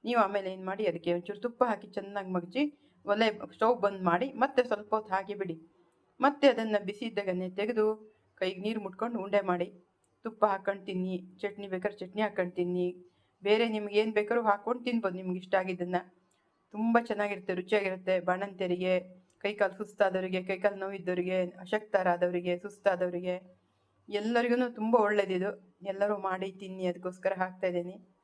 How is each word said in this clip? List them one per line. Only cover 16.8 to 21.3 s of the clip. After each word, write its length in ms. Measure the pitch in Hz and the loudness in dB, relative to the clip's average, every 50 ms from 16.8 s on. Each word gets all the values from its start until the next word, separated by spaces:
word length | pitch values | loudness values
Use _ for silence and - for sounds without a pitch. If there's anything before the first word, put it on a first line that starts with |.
| 220 233 233 233 233 - | 0 4 4 4 2 2
ಚೆನ್ನಾಗಿರುತ್ತೆ, 460 | 220 202 208 202 202 185 180 - 185 180 | -2 -2 0 -2 -2 -6 -4 -2 -2 -2
ರುಚಿಯಾಗಿರುತ್ತೆ. 540 | 185 185 220 208 196 190 185 185 185 185 185 180 170 180 | 0 2 2 2 2 2 -4 -2 0 0 0 2 2 0
ಬಾಣಂತಿಯರಿಗೆ, 680 | 180 185 202 202 190 185 190 180 180 175 185 185 185 180 180 185 - - _ _ _ _ | 0 0 -2 -6 -4 -4 0 0 0 0 2 2 2 2 0 -4 -20 -20 _ _ _ _
ಕೈಕಾಲು 320 | - 196 208 208 208 185 185 190 | -4 -4 0 2 0 0 0 -4
ಸುಸ್ತಾದವರಿಗೆ, 600 | 214 202 - - 202 190 185 185 185 185 185 185 185 185 | -12 -12 0 2 2 2 2 0 -2 0 -2 -4 -2 -2
ಕೈಕಾಲು 300 | 196 185 190 202 202 196 196 | -4 2 2 0 0 0 -6
ನೋವಿದ್ದವರಿಗೆ, 540 | 196 196 196 170 180 180 180 180 185 | -6 -6 -6 -4 -2 -2 0 0 0